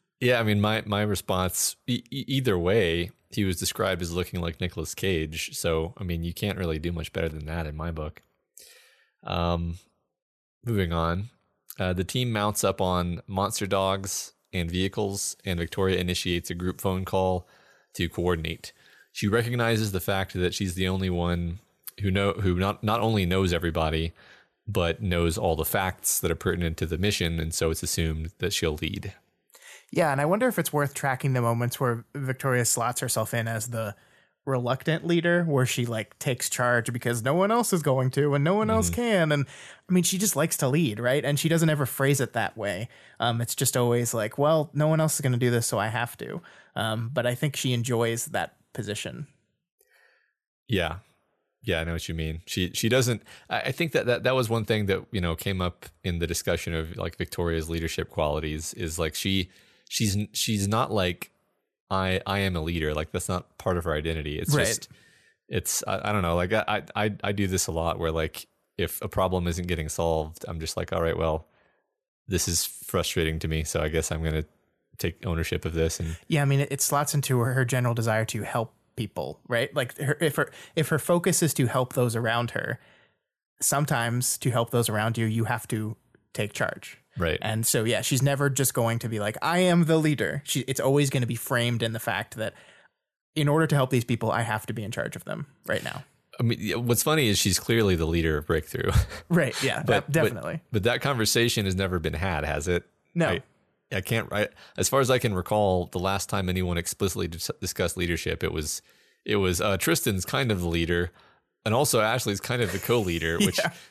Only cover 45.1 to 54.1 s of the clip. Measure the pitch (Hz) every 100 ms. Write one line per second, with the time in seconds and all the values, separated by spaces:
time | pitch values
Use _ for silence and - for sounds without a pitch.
45.1 | - 139 120 123 117 - 110 110 113 120
46.1 | - 58 - - - _ - 110 110 113
47.1 | 139 120 127 151 - 131 120 117 117 117
48.1 | 113 - 98 82 _ _ - 101 101 -
49.1 | 64 - _ _ _ _ _ _ _ _
50.1 | _ _ _ _ _ - 95 82 90 -
51.1 | _ _ _ _ _ 107 82 82 82 -
52.1 | 82 80 80 - 95 87 - 113 127 120
53.1 | 113 - - - 113 - - 170 143 120